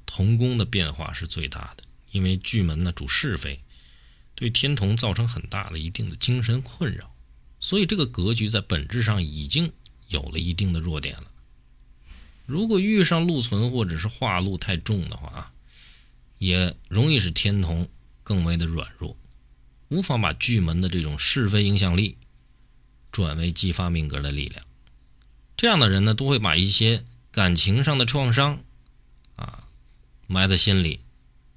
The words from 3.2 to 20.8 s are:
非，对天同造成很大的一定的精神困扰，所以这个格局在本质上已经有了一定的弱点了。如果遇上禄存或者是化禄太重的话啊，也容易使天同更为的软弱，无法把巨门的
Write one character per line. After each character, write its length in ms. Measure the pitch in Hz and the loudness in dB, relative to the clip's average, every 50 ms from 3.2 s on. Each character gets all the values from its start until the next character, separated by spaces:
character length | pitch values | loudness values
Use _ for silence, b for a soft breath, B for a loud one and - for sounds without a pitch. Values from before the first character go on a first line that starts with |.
| - 135 92 | 0 0 -2
非， 260 | 76 - 73 69 - - b b b b b b b b b b b b b b | -4 -4 -6 -8 -12 -14 b b b b b b b b b b b b b b
对 140 | - 123 117 | -6 -6 -2
天 260 | 117 - 135 139 143 | 0 0 0 2 0
同 220 | - 95 98 110 | 2 2 2 2
造 160 | 117 - 104 90 | 2 2 2 2
成 120 | - 117 | 0 0
很 160 | 117 - - - | -2 -2 -6 -8
大 260 | - - 101 98 - | -6 -6 -6 -6 -6
的 100 | 80 80 | -6 -6
一 100 | 76 87 | -6 -6
定 200 | - - 107 95 | -6 -6 -6 -6
的 60 | - | -2
精 260 | - - 127 123 123 110 | 0 2 2 2 2 2
神 180 | 113 117 135 | 0 0 -2
困 300 | 131 - - - 170 110 | -2 -8 -8 -6 -4 -4
扰， 240 | 90 - - - - - - _ - - - - - - | -4 -6 -10 -16 -20 -20 -20 _ -20 -20 -20 -20 -14 -8
所 180 | - - 185 214 | -4 -2 0 0
以 60 | 190 | 0
这 100 | 156 - | 0 0
个 100 | 180 139 | 0 -2
格 280 | 113 - 87 87 107 120 | -2 -2 -2 0 0 0
局 160 | 113 107 104 | 0 0 0
在 100 | 113 98 | 0 -2
本 260 | - - 90 76 71 | 0 0 -2 -2 -2
质 160 | 73 107 123 | -4 -2 -2
上 220 | 110 110 104 98 85 | 0 0 0 0 -2
已 240 | 73 76 76 73 | -4 -4 -6 -4
经 240 | 71 - 160 - - - - - - - - - - | -2 0 0 0 -2 -4 -12 -20 -20 -20 -20 -12 -6
有 120 | - 71 69 | -6 -6 -6
了 160 | - - 80 | -4 -6 -4
一 140 | 80 87 82 | -4 -2 -2
定 200 | 85 101 90 85 | 0 0 0 0
的 80 | 82 | -2
弱 180 | 80 87 78 76 | -2 -4 -6 -6
点 160 | 69 69 - | -6 -8 -10
了。 160 | - - - - - - - - - - - - - - - - - b b b b b b b b b | -12 -18 -20 -20 -20 -20 -20 -20 -20 -20 -20 -20 -20 -20 -20 -20 -20 b b b b b b b b b
如 220 | 120 135 180 226 | -8 -4 -4 -2
果 140 | 226 214 190 | 0 2 2
遇 200 | 190 208 220 202 | 2 4 4 4
上 240 | 170 - 170 165 170 | 4 4 4 2 2
禄 140 | 175 165 131 | 2 2 0
存 320 | 113 - 104 101 117 123 | 0 0 2 2 0 2
或 140 | 127 123 107 | 0 0 0
者 120 | 87 82 | 0 -2
是 120 | 80 90 110 | -2 -4 -6
化 320 | - - 127 110 92 90 | -4 -2 -2 0 2 2
禄 160 | 92 101 92 | 0 0 -2
太 180 | 85 - 104 92 | -4 -2 -2 -4
重 320 | 80 - - - 95 78 | -4 -2 -2 -2 -2 -2
的 80 | 71 73 | -6 -8
话 140 | - 78 73 | -12 -14 -14
啊， 240 | - - - - - - b b b b b b b b b b b b b - - | -12 -14 -14 -16 -18 -20 b b b b b b b b b b b b b -20 -10
也 380 | - 95 90 87 92 90 87 - - - - | -4 0 0 2 2 2 0 -2 -8 -12 -4
容 200 | 87 110 113 156 | 0 2 4 4
易 80 | 151 | 4
使 140 | 117 92 87 | 2 2 0
天 300 | 80 - - 101 101 101 | -2 -2 0 0 2 2
同 280 | 92 80 82 85 87 - - - - - - _ - | 0 0 0 -2 -2 -4 -8 -20 -20 -20 -20 _ -6
更 200 | - 104 92 82 | -2 0 0 2
为 140 | 85 85 | 2 0
的 80 | 82 82 | 0 -2
软 260 | 82 82 76 - - - - | -2 -4 -6 -8 -10 -12 -12
弱， 160 | 80 73 - - - - - - _ - - _ - - _ _ - - | -12 -12 -12 -14 -20 -20 -20 -20 _ -20 -20 _ -20 -20 _ _ -10 -6
无 120 | 143 185 196 | -4 -2 -2
法 140 | - 135 | 0 0
把 140 | 113 101 78 - | 0 0 0 0
巨 260 | - - - 117 107 | 0 0 2 2 2
门 200 | 87 80 82 | 2 2 2
的 80 | 90 | 0